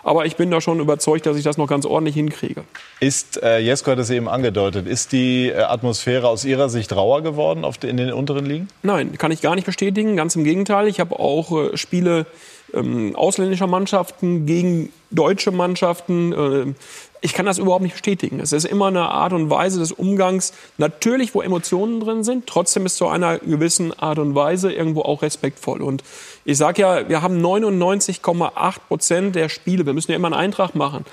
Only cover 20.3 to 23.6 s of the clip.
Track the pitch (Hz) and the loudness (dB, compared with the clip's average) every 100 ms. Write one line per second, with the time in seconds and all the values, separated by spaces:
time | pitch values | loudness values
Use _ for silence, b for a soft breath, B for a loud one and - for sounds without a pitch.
20.3 | 190 - B B B 156 - 233 262 233 | 2 -2 B B B 0 0 0 2 0
21.3 | - 185 175 - 180 220 226 214 226 220 | -2 0 -2 0 0 0 -2 -2 -2 -2
22.3 | 254 - 175 185 202 185 - 170 165 170 | -4 -2 -2 0 0 0 0 0 2 0
23.3 | 165 - 151 | 0 0 0